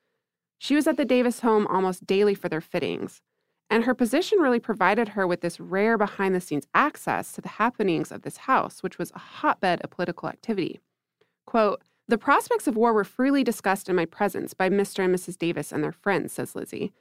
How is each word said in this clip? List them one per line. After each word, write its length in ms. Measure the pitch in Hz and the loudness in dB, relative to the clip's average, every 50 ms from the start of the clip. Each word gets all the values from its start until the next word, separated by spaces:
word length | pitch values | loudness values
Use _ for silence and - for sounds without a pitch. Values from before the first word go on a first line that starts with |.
| _ _ _ _ _ _ _ _ _ _ _ _ | _ _ _ _ _ _ _ _ _ _ _ _
She 180 | - - 277 | -2 0 2
was 100 | 302 269 | 2 4
at 100 | 320 - | 2 2
the 80 | - 285 | 0 2
Davis 360 | 220 254 247 247 247 233 - | 2 4 4 4 2 0 0
home 260 | - 233 220 208 208 | 2 4 4 4 2
almost 400 | - 175 190 190 185 180 - - | 2 0 0 0 0 -2 -4 -2
daily 300 | - 190 196 208 208 196 | 0 2 4 4 2 2
for 120 | - - 175 | 0 -4 -4
their 120 | 160 156 | -4 -6
fittings, 600 | - - - 175 143 90 87 - - - - - _ _ _ _ _ _ _ _ _ - | -6 -4 -4 -4 -2 -2 -4 -6 -8 -10 -12 -16 _ _ _ _ _ _ _ _ _ 0
and 140 | 208 233 | 0 2
her 120 | 226 254 247 | 2 2 2
position 440 | - 247 214 262 311 381 - 427 392 | 0 0 2 2 0 0 2 2 4
really 220 | 302 254 240 240 | 4 4 2 2
provided 480 | - - 208 - 185 180 214 233 233 214 | 0 -2 0 2 4 4 4 2 0 -2
her 180 | - 208 190 | -2 -2 0
with 140 | 175 180 170 | 0 0 -2
this 180 | - 170 - - | -2 -6 -6 -6
rare 400 | 165 175 180 196 208 226 226 202 | -10 -6 -2 0 2 2 2 2
behind-the-scenes 680 | 208 196 - - 196 190 185 180 - - 151 143 - _ | 0 -2 0 -2 0 0 0 0 -2 -2 -6 -6 -6 _
access 600 | - 196 262 302 - - - 165 113 87 - - | 0 2 2 2 -2 -6 -4 -2 -2 -2 -2 -6
to 80 | - - | -12 -14
the 80 | - 185 | -14 -14
happenings 640 | - - 214 247 - - 214 185 165 156 156 - | -4 -2 -2 -2 0 0 0 0 0 0 -2 -6
of 100 | - - | -10 -14
this 140 | - 147 - | -14 -14 -14
house, 480 | - - - 262 202 - - - - - | -12 -2 0 0 0 0 -2 -8 -10 -10
which 140 | 180 - - | -10 -6 -6
was 120 | 175 - | -10 -10
a 80 | - 180 | -10 -18
hotbed 640 | - - - - - 302 - - - 180 170 - | -20 -18 -12 -2 0 0 0 2 0 0 0 0
of 100 | - - | -4 -10
political 380 | - - 175 175 175 - - - | -6 -6 -6 -6 -6 -8 -8 -10
activity. 500 | - _ - - 214 190 156 - - - _ _ _ _ _ _ _ _ _ _ _ _ _ | -10 _ -6 -6 -4 -4 -4 -6 -6 -12 _ _ _ _ _ _ _ _ _ _ _ _ _
Quote, 340 | - - 226 214 202 - - _ _ _ _ _ - | -2 2 2 2 2 2 -2 _ _ _ _ _ -2
"The 100 | 233 214 | -2 -2
prospects 480 | - 285 285 370 - - 494 415 - | 2 4 4 4 4 0 -2 0 0
of 100 | 302 214 | 0 0
war 160 | 214 233 233 | 2 2 4
were 120 | 220 214 190 | 4 2 0
freely 380 | - - - 254 277 277 277 | -2 -2 -2 0 2 2 2
discussed 460 | 247 233 220 - - 202 190 196 - - | 2 0 -2 -2 0 0 0 0 -2 -2
in 80 | 180 | 0
my 80 | 180 165 | 0 0
presence 480 | 165 - - 208 196 - - - - | -2 -2 -2 -2 -2 0 -4 -8 -8
by 160 | - - 190 185 | -4 0 0 2
Mister 340 | 196 202 196 196 - 208 | 2 2 0 0 -2 -2
and 100 | 190 185 | 0 0
Missus 240 | 180 180 - - 185 | 0 0 -2 -8 -8
Davis 360 | - 170 170 165 151 151 - | -4 -4 -4 -2 -4 -8 -6
and 100 | - 147 | -4 -4
their 100 | 151 151 | -4 -4
friends," 400 | - _ - 202 190 151 - - - | -6 _ -2 -2 0 0 -2 -6 -8
says 200 | - 127 - - | -8 -10 -8 -8
Lizzie, 380 | - - - - - - - _ _ | -12 -12 -10 -8 -8 -8 -8 _ _